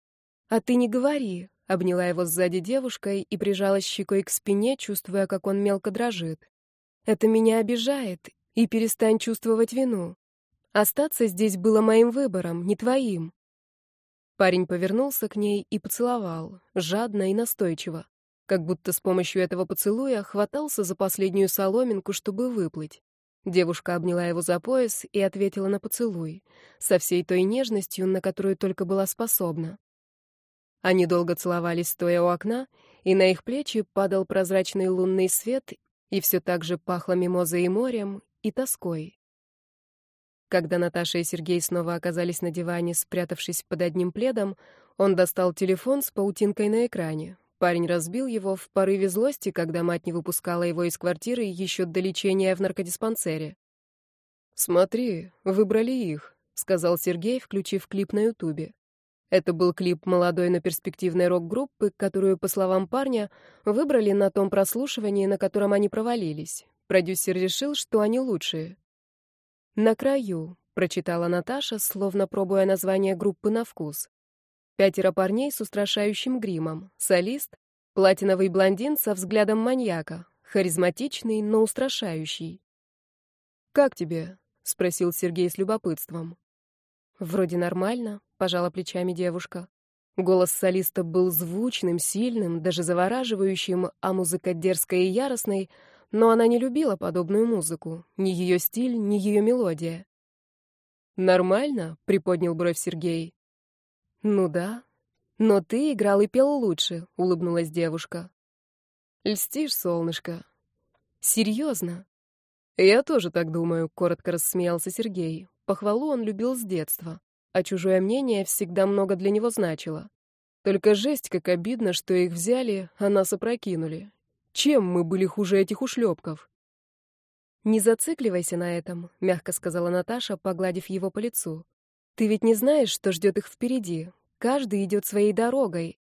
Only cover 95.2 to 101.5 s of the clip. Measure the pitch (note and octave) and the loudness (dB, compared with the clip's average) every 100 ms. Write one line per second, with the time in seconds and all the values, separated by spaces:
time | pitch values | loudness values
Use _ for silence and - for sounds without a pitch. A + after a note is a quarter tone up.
95.2 | C#4 A#3+ - G3 F#3+ _ - _ - G#3 | -2 -2 -2 -2 -4 _ -20 _ -6 4
96.2 | A3+ A3+ A#3 A#3+ C4 C4 D4+ F#3+ F3+ E3+ | 6 6 6 4 2 0 0 0 -2 -2
97.2 | E3+ G3+ A#3 G#3+ D#3+ E3 E3 E3 - - | 0 2 2 2 -2 -6 -8 -12 -12 -2
98.2 | F#3+ F3+ F3+ F3+ - A3+ B3+ A#3+ G3+ G#3 | -2 0 2 2 0 -2 -2 0 0 0
99.2 | G3+ G#3 G#3+ B3 G3 D#3 E3 E3 - _ | 2 4 4 2 0 -2 -6 -8 -14 _
100.2 | _ _ _ _ _ _ _ _ _ - | _ _ _ _ _ _ _ _ _ 0
101.2 | F#3 F#3 F#3 | 4 4 6